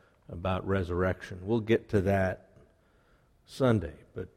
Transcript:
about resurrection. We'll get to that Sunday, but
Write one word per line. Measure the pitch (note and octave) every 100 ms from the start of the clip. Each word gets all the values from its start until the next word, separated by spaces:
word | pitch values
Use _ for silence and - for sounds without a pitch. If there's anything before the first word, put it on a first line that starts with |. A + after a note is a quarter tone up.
| _ _ -
about | E2 F#2 F#2 -
resurrection. | G2 F2 F2 F#2 F#2 - F#2
We'll | F#2+ A#2
get | G#2+ A2+ -
to | G#2+
that | F#2 G2 F#2 F#2 - - - _ _ _ _ _ _ _ -
Sunday, | - C3 A2 D#2+ - -
but | - F#2+